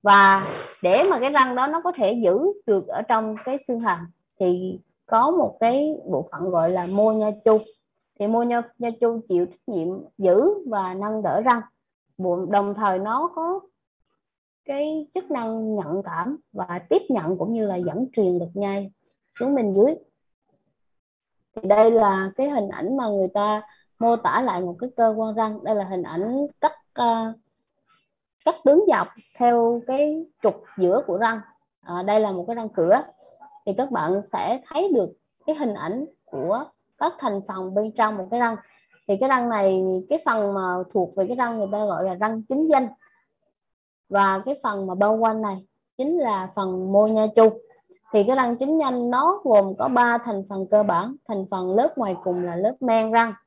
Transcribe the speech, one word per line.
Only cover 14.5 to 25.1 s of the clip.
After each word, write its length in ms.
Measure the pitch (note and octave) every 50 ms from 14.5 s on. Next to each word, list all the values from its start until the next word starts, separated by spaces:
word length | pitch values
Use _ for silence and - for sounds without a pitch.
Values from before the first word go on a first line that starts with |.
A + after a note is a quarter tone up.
| _ _ _
cái 420 | - C#4 C#4 D4 D4+ D#4 D#4 D4+ _ _
chức 180 | F#4 F4+ -
năng 440 | D4 B3+ A#3 A3 A3 A3+ A3 A3 G#3+
nhận 280 | G#3 F3 D3 E3+ G3 G3
cảm 340 | - E3 E3 F3+ A#3+ D4 D#4+ _ _ _
và 260 | G#3 F#3 F3+ F3 F3+ - _
tiếp 120 | D4+ G4 - -
nhận 280 | C4 G#3 D#3 D#3+ F#3+
cũng 160 | F3 E3 G#3 A#3
như 140 | A3+ G#3+
là 80 | G3+ F#3
dẫn 300 | F3+ F3+ E3+ D3 G3+ B3+ B3+ -
truyền 240 | A#3 G3+ F#3 F3+
lực 120 | F3+ F3 E3+ F3
nhai 380 | G3 G3+ G3 G3 G3+ G3+ G3 _ _ _ _ _ _ _ _ - -
xuống 160 | A#3+ C4 C#4+
bên 180 | C4+ A3+ G3+ F#3+
dưới. 220 | G3 A3 C#4 E4 - _ _ _ _ _ _ _ _ _ _ _ _ _ _ _ _ _ _ _ _ _ _ _ _ _ _ _ _ _ _ _
Thì 120 | A3 -
đây 240 | F#3+ G3+ G#3+ A3 A3+
là 400 | A#3 A3+ A3 G3+ G3 F#3+ F#3+ G3 G3
cái 120 | - C4 C#4+
hình 200 | D4 B3 G3+ G3
ảnh 280 | - - - G3 C4
mà 100 | C4+ B3
người 200 | A3 G3+ G3 F#3+
ta 340 | F3+ - G3+ G3+ G#3+ G#3+ G#3+ G#3+ - _ _ _ _ _ _
mô 160 | A#3 A#3 A#3
tả 260 | A3+ A#3 - - A3
lại 200 | C4 B3+ F#3+ F3
một 140 | F#3 F3 F3 E3+
cái 100 | B3 B3+ _
cơ 180 | - A3+ A3+